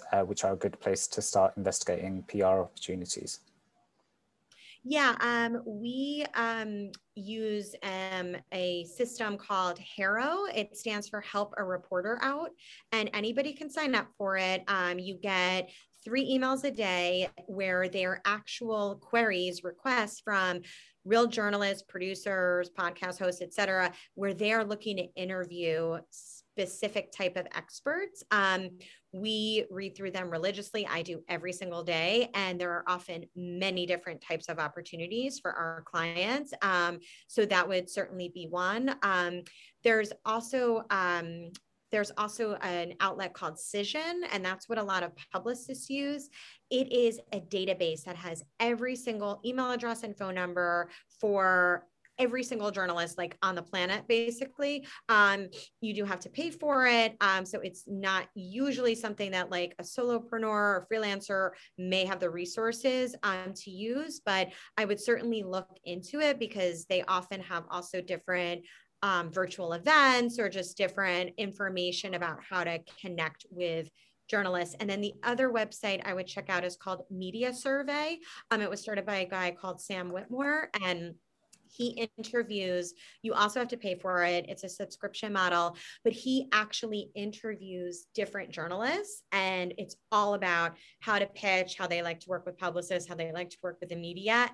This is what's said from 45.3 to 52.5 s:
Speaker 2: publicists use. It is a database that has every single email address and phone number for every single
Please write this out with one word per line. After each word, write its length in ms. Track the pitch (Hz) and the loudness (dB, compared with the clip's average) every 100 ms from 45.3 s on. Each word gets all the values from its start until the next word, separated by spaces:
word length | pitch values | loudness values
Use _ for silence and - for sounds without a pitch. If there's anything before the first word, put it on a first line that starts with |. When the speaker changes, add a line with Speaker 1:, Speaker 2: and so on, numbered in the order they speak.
Speaker 2:
publicists 560 | 190 220 247 - 262 - | -6 -4 -6 -6 -10 -6
use. 400 | 269 285 285 277 - - - - | -4 -2 -4 -8 -18 -20 -18 -2
It 200 | 254 262 | 0 2
is 280 | 247 233 226 - | 4 4 2 -6
a 80 | 202 | -8
database 600 | 170 202 185 180 170 160 | -4 -2 0 0 0 -2
that 120 | - 170 | -6 -10
has 260 | 175 165 - - | -8 -10 -10 -2
every 360 | 233 233 247 254 | 0 2 -2 -4
single 440 | 247 220 202 208 | -4 -4 -2 -4
email 260 | 240 254 254 | -4 -2 0
address 320 | 247 240 226 | 0 -2 -4
and 140 | 226 202 | -6 -6
phone 160 | 190 | -4
number 560 | 185 180 175 175 175 175 - _ - | -2 -2 0 2 2 0 -8 _ -4
for 640 | 214 202 185 185 180 175 - _ _ - | 0 4 6 6 6 4 -2 _ _ 0
every 240 | 247 247 | 0 2
single 280 | 247 | -2